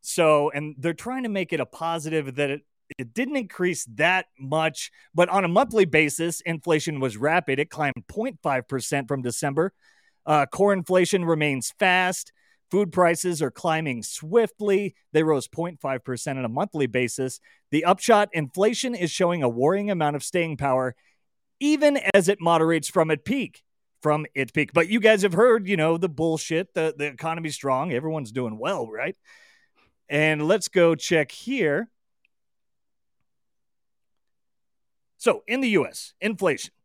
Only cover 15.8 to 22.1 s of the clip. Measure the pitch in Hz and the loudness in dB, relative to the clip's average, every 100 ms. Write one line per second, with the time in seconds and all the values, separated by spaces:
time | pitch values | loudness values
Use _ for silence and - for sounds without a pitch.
15.8 | 139 131 - 123 - 135 123 123 196 156 | -6 -6 -6 -8 -6 -6 -4 -4 -4 0
16.8 | 135 127 123 - 131 - _ _ _ 147 | 0 0 -2 -4 -6 -8 _ _ _ 0
17.8 | 165 190 - 214 208 165 143 - 214 240 | 2 2 4 4 4 -2 -6 0 0 2
18.8 | 262 240 175 - 175 175 131 117 139 196 | -4 -4 -4 0 0 2 0 2 2 2
19.8 | 202 185 151 147 - 180 165 139 143 131 | -2 0 0 -2 -4 -2 -2 -2 0 0
20.8 | 127 - _ _ _ _ _ _ 285 302 | 0 -6 _ _ _ _ _ _ 0 4
21.8 | 294 285 - | 4 2 4